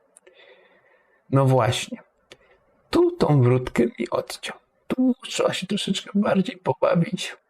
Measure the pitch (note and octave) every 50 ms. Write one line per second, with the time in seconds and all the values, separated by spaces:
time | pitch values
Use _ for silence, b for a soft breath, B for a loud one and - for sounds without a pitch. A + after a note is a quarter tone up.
0 | _ _ _ _ b b b b b b b b b b b b b b b b
1 | b b b b b - C3 C#3 C#3 C3 C3 B2 A2+ A#2 A#2 - - - A#3+ -
2 | - _ _ _ _ _ b b b b b b b _ _ _ _ _ - E4
3 | F4+ F4 F4 - - - D3 C#3 A#2+ A#2+ B2+ C3 B2+ - - - - A3+ - -
4 | - - - - - - - - - - - - _ _ _ _ _ _ - -
5 | B3+ C4 B3 - - - - - - - - - F#3 - G#3+ G3 - F#3 F#3+ -
6 | - - - G3+ G#3 - - G3 F#3 B3+ - - _ D3 C#3 - C#3+ C#3+ - F3
7 | D#3+ - F3+ - - - - - _